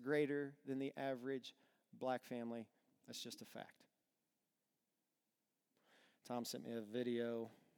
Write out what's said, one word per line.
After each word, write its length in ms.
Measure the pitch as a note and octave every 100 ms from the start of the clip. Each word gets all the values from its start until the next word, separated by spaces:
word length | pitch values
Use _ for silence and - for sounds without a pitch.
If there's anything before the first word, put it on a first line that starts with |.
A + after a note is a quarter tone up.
greater 520 | B2+ D3+ C#3+ C#3+ C#3 C#3 C3+
than 140 | C3+
the 120 | C3+ -
average 560 | C3+ B2+ C3 C3 - - - _ _ A2+
black 240 | B2+ B2
family. 420 | - A#2+ A#2 A#2 A2 _ _ _ -
That's 160 | A2+
just 200 | A#2+ -
a 40 | A2
fact. 380 | - - - - _ _ _ _ _ _ _ _ _ _ _ _ _ _ _ _ _ _ _ _ - - _ -
Tom 200 | A#2+ A2+
sent 200 | B2 A#2
me 80 |
a 80 | A#2
video, 680 | G#2 A#2+ B2 A#2 A#2 A#2 A2+ - -